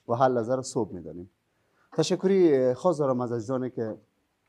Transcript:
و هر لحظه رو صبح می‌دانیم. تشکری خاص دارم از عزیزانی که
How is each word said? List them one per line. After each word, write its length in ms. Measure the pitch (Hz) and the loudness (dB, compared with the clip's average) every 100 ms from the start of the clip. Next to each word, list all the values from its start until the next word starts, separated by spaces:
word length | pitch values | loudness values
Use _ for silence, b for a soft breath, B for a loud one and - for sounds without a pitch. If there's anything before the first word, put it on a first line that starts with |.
| - | -4
و 60 | |
هر 140 | 117 131 | 2 2
لحظه 260 | 120 113 | 2 -2
رو 80 | 131 | -4
صبح 320 | 123 131 92 | -4 -4 -4
می‌دانیم. 360 | 87 78 82 92 _ _ _ _ _ _ | -8 -14 -14 -16 _ _ _ _ _ _
تشکری 840 | - 156 180 190 190 170 131 127 | -4 -2 0 2 4 6 6 2
خاص 240 | 127 180 151 | 2 0 2
دارم 220 | 135 123 | 0 0
از 120 | 120 | -2
عزیزانی 380 | 120 110 127 127 | -4 -4 -4 -4
که 260 | 127 110 - _ _ _ _ | -6 -6 -8 _ _ _ _